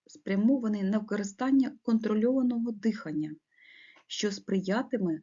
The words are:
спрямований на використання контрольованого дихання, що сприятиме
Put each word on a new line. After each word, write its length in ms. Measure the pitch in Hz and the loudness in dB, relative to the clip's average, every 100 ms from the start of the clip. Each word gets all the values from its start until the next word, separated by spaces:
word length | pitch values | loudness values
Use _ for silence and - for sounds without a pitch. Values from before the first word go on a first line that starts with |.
| _ | _
спрямований 760 | - - 196 220 277 220 208 | -14 -4 2 4 4 0 -2
на 140 | 190 214 | 0 0
використання 800 | 208 202 196 - 254 269 254 - | -2 -4 -4 -4 2 4 2 -2
контрольованого 880 | - 226 220 214 233 262 247 240 233 | 0 0 2 2 2 2 2 0 -2
дихання, 640 | 214 226 202 160 151 156 - _ _ - - - - - | -2 -2 -2 -4 -4 -6 -8 _ _ -20 -20 -20 -20 -14
що 240 | - 208 | -4 -4
сприятиме 920 | 202 - 196 190 214 269 233 185 156 | -4 -2 -2 0 -2 -2 -2 -2 -4